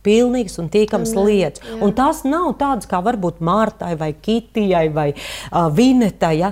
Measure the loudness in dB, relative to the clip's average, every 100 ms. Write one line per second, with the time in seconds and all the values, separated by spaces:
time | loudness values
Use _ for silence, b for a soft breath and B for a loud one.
0 | 2 4 4 0 -4 -6 -2 0 2 0
1 | -2 0 2 2 0 -4 -12 -2 0 2
2 | 0 0 -2 0 -2 -2 -2 -2 -4 -2
3 | -2 -2 -2 -2 0 0 0 -2 -8 -6
4 | -6 -6 -2 -4 -2 -2 0 2 2 0
5 | -2 -4 B B B 0 0 4 4 4
6 | 2 0 0 0 -2